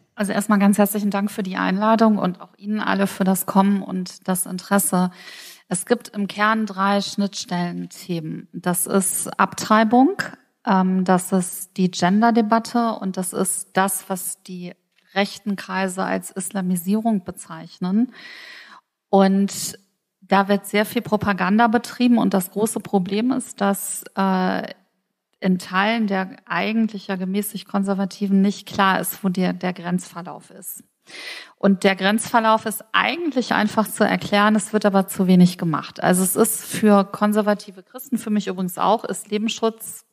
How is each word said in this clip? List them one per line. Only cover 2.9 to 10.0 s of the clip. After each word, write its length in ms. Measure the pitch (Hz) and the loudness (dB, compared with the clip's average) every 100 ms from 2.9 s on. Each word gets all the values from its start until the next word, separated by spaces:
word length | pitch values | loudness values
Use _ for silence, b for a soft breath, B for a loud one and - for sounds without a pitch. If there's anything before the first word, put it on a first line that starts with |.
| 196 196 | 0 0
für 160 | - | 0
das 240 | 190 190 - | 0 0 0
Kommen 360 | 190 196 202 | 2 4 2
und 440 | 190 185 180 - - | -2 -6 -8 -10 -4
das 200 | 185 - | -4 -4
Interesse. 680 | 185 - 196 190 180 180 B B B B B B | -8 0 0 2 0 0 B B B B B B
Es 180 | 185 - | -6 -2
gibt 220 | 233 - | -4 -4
im 180 | 214 196 | -6 -6
Kern 400 | 202 208 220 214 | 0 0 2 -2
drei 340 | 185 196 202 | -2 0 0
Schnittstellenthemen. 1500 | 190 - 196 - - 175 175 175 175 - - 170 156 - - | -2 -2 -4 -4 -6 -4 -4 -6 -10 -12 -8 -6 -6 -10 -12
Das 340 | 180 180 175 - | -8 -4 -2 0
ist 420 | 196 185 - - - | 0 0 -4 -6 0
Abtreibung, 840 | - - - 220 220 240 | -2 0 2 4 6 6